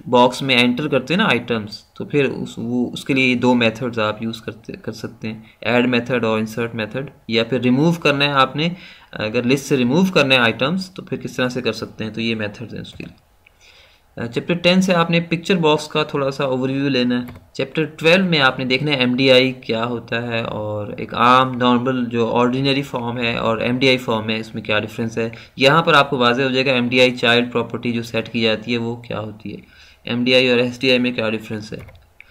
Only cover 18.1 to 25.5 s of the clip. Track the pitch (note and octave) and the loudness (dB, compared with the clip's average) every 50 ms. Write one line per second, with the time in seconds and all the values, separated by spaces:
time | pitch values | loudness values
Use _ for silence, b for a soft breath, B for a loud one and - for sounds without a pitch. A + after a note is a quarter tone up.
18.1 | E3+ F#3+ G3 F3+ E3+ D3+ C3+ C3 - - C3 B2 B2+ C3 C#3+ D3+ D3 C3 B2+ B2 | 4 4 4 2 2 4 2 2 2 0 -2 0 0 0 0 0 0 2 2 2
19.1 | B2 B2 C3+ C3+ B2+ B2+ C3 C3 B2+ B2+ - - A2 A2 A2+ B2 B2 A#2 A#2 - | 2 4 6 6 6 6 6 4 0 -4 -6 -4 -2 -2 -2 -4 -4 -6 -6 -4
20.1 | B2 A#2 A#2+ A#2+ A#2 A#2 A2+ - - A2 G#2+ G#2 G#2 G#2+ G#2 G#2 - - - A2+ | -4 -4 -4 -2 -4 -4 -4 -4 -6 -6 -6 -6 -6 -6 -6 -8 -8 -8 -8 -6
21.1 | - - A#2 B2 B2+ B2+ C3 C3 B2+ A#2+ B2 B2 B2 A#2+ A#2+ C3 C3 B2+ B2 A2+ | -2 2 4 6 6 6 6 4 0 2 2 4 4 4 2 0 -2 -2 -4 -2
22.1 | A#2+ A#2 A2+ A2 A2 A#2 A#2+ B2 B2 C3 C#3 C#3 C3+ C3+ C#3+ - - B2+ A#2 A#2+ | -2 -2 0 0 2 2 2 2 0 0 0 0 0 0 -2 -4 -6 -6 -6 -6
23.1 | A#2+ B2 A#2+ A#2 A#2+ A#2+ A#2+ A2+ A2+ G#2+ - A#2 B2 B2+ C3+ C3+ B2+ B2+ B2+ - | -6 -4 -4 -4 -4 -2 -2 -2 -2 0 -2 -2 0 2 4 4 2 2 0 -2
24.1 | A2+ A2 G#2+ A2 A2 A2 A2 A2+ - A2+ G#2 - A2 G#2+ G#2+ A2 - - A#2 A2+ | -4 -2 -2 -4 -4 -4 -6 -8 -10 -10 -4 -2 -2 -2 -2 -4 -6 -6 -6 -6
25.1 | A2+ A#2 A2+ A2+ A2+ B B B | -4 -4 -6 -6 -6 B B B